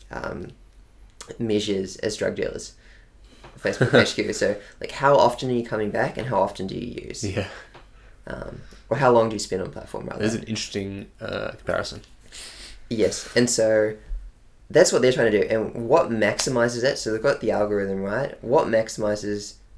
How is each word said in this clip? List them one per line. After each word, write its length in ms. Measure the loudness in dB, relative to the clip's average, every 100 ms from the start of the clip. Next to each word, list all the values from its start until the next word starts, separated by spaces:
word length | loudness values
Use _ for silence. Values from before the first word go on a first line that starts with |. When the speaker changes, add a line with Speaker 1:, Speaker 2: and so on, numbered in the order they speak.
| -14
Speaker 1:
um, 380 | -10 -8 -8 -12 -16 -20 -20 -20 -20 -20 -20 -18 -4
measures 580 | 0 2 2 -2 -2 -4
as 200 | -4 2
drug 180 | 2 2
dealers, 380 | -2 -4 -10 -16 -20 -20 -20 -20 -20 -20 -20 -4
Facebook 360 | -2 2 6
Speaker 2:
<laughs> 60 | 6
Speaker 1:
H 140 | 6
Q. 180 | 2 -2
So, 240 | 0 0 0 -8 -14
like, 100 | -12
how 240 | 2 6 8
often 320 | 6 4 0
are 40 |
you 100 | -2 -2
coming 240 | -2 -2
back 260 | 0 -2 -2
and 100 | -2
how 140 | 2
often 260 | 2 0 -8
do 80 |
you 280 | -6 -8 -10 -10
use? 140 | -8
Speaker 2:
Yeah. 220 | -6 -4 -6 -10 -18 -20 -20 -20 -20 -20 -14
Speaker 1:
Um, 360 | -12 -12 -14 -16 -20 -6
or 80 | 2
how 140 | 6
long 160 | 6 4
do 60 |
you 40 | -2
spend 220 | -4 -4
on 80 | -4
platform, 360 | -8 -10 -10 -8
rather? 140 | -2
Speaker 2:
There's 140 | -2
an 80 | -2
interesting, 640 | -4 -6 -6 -6 -6 -8 -12 -12
uh, 300 | -8 -6 -6
comparison. 500 | -8 -4 -2 -4 -10 -16 -20 -20 -16 -16 -16 -18 -18 -6
Speaker 1:
Yes, 460 | 2 2 0 -8 -2
and 120 | 0
so 480 | 2 4 4 2 -2 -8 -8 -8 -18 -20 -20 0
that's 240 | 4 6
what 100 | 6
they're 100 | 4
trying 180 | 4 4
to 120 | 4
do. 40 | 2
And 400 | 0 0 -4 2
what 220 | 2 2
maximizes 720 | 2 2 2 0 2 2 2
it, 120 | 0 0
so 140 | -2
they've 100 | 0
got 180 | 0 2
the 120 | 0
algorithm, 500 | 0 0 0 0 -2
right? 400 | -2 -2 -4 -6
What 240 | 0 2 4
maximizes, 880 | 2 0 -2 -2 -2 -2 -6 -6 -16 -20